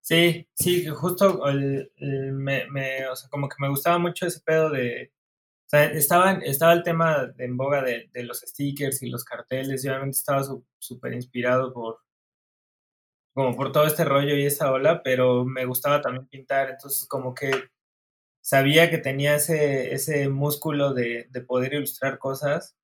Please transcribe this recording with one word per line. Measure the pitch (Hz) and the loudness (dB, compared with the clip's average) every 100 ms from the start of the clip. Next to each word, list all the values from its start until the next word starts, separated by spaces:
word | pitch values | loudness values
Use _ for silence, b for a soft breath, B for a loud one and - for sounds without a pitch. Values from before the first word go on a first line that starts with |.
Sí, | - 165 170 165 - | 4 4 4 2 -6
sí, | - 180 175 151 | -2 2 2 0
justo | 131 170 180 196 - 143 | -4 -4 4 2 4 0
el, | 139 139 135 - _ | 0 0 -2 -6 _
el, | 143 135 135 | -6 -4 -4
me, | 135 139 135 - | -4 -2 -4 -4
me, | 139 135 135 135 | -6 -6 -6 -8
o | 127 | -10
sea, | - | -10
como | 139 139 | -6 -6
que | - | -4
me | 139 | -2
gustaba | 139 170 175 | 0 2 2
mucho | 175 170 175 | 2 -2 -6
ese | - | -4
pedo | - 160 156 | 0 2 2
de, | 139 123 - - _ _ _ _ _ _ | 0 -2 -4 -12 _ _ _ _ _ _
o | |
sea, | 147 151 | 4 4
estaba, | 151 - 175 190 185 | 2 4 6 4 2
estaba | 139 139 165 | -2 4 6
el | 170 | 6
tema | 175 165 165 147 123 | 4 2 2 2 -2
de, | - 127 | -8 -8
en | 127 | -4
boga | 139 143 | 0 0
de, | 127 117 - | 0 -4 -8
de | 123 | -12
los | 120 120 | -10 -12
stickers | - - 143 143 143 135 | -14 -6 -6 -2 -4 -4
y | 120 | -6
los | 123 - | -8 -10
carteles, | 120 - 131 135 131 139 | -12 -6 -6 -4 -4 -4
y | |
obviamente | 135 139 135 | -4 -4 -6
estaba | - 139 | -2 -2
su-, | 135 123 _ _ | -2 -8 _ _
súper | - 123 - | -18 -12 -8
inspirado | 123 123 123 123 127 127 | -8 -8 -4 0 0 0
por, | 120 113 113 _ _ _ _ _ _ _ _ _ _ _ _ _ | -6 -10 -10 _ _ _ _ _ _ _ _ _ _ _ _ _
como | 131 131 117 | -2 -2 0
por | 135 | 0
todo | 151 151 | 2 2
este | 151 143 | 2 2
rollo | 139 143 143 | 2 2 0
y | 143 | 0
esa | - 143 | 0 0
ola, | 131 139 165 | 2 2 2
pero | 131 127 127 123 127 | 0 2 4 4 0
me | 131 127 | -4 -4
gustaba | 123 143 147 | -2 0 0
también | 139 127 131 | 0 -8 -12
pintar, | 135 127 135 135 | -20 -4 -2 -2
entonces | 131 143 - - | -6 -8 -8 -6
como | 135 127 | -6 -6
que | 123 135 135 - _ _ _ _ _ _ _ | -6 -4 -4 -6 _ _ _ _ _ _ _
sabía | - 135 135 156 170 | 2 4 6 6 6
que | 165 | 2
tenía | - 139 143 147 | -2 0 2 2
ese, | 151 156 147 139 123 | 2 2 2 0 -2
ese | 135 156 147 139 | -4 -2 0 0
músculo | 135 147 147 156 147 139 | 0 -2 -2 -2 0 0
de, | 123 117 117 - | 0 -2 -4 -8
de | 127 | -14
poder | - 127 127 147 | -2 -2 0 -4
ilustrar | 135 - 135 131 | -6 -4 -6 -4
cosas | 139 135 143 160 - _ | -6 -4 -2 -2 -6 _